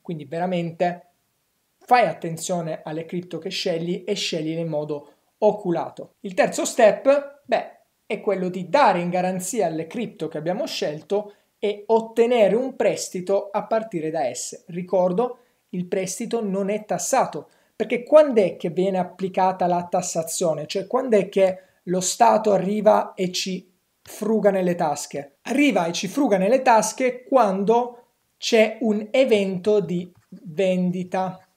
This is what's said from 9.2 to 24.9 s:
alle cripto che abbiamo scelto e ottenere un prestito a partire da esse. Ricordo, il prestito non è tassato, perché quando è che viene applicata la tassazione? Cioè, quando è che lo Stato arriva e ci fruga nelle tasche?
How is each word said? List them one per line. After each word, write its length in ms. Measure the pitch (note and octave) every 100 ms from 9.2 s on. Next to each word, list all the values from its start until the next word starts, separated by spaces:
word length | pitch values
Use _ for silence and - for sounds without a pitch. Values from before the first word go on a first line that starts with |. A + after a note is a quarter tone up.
| F3+ F#3 F#3 A#3+ F3
alle 220 | D#3+ D#3+
cripto 400 | A3 A3 - D#3
che 100 | D#3
abbiamo 280 | D#3 F#3+ -
scelto 680 | - F3+ D3+ - G3+ G#3 _ _ _
e 220 | G#3 G#3 -
ottenere 680 | A3+ A3 - A#3 A#3+ G3+ G#3
un 180 | C4
prestito 760 | - A3 - - F#3+ F3+ G3 G3+
a 160 | G#3+ -
partire 440 | A3 A3 F3 D#3
da 160 | D#3+ C3+
esse. 380 | - - - _
Ricordo, 680 | E3+ F3+ G3 F3+ F3+ B3 B3 _ _ _
il 160 | F#3 F3+
prestito 560 | G3+ F#3 - A#3 A3+
non 280 | G#3+ F#3+ G3
è 160 | G#3 G#3+
tassato, 640 | E3+ - C4 G3 D3+ - _ _ _
perché 260 | A3 A#3+
quando 380 | A#3+ D4+ D4+ A3+
è 160 | F#3 -
che 140 | G#3
viene 280 | D#3 F#3 F#3
applicata 680 | F3+ - F#3 F#3 F#3 F#3 F3+
la 200 | F3 F3
tassazione? 760 | F#3 F3 E3+ D#3+ - F3+ D3+ D3+
Cioè, 200 | G3+ F#3+
quando 300 | B3+ C4+ G#3+
è 120 | F3+
che 320 | G3 F#3+ F#3 _ _
lo 160 | - F3+
Stato 520 | F#3 - A3+ A3 A3
arriva 640 | F#3+ F3+ G#3+ G#3 G3+ G3+
e 160 | - F3+
ci 400 | F3+ - F#3 - _ _ _
fruga 480 | - - G#3+ A3 G3
nelle 240 | F#3+ F3+
tasche? 600 | F3 E3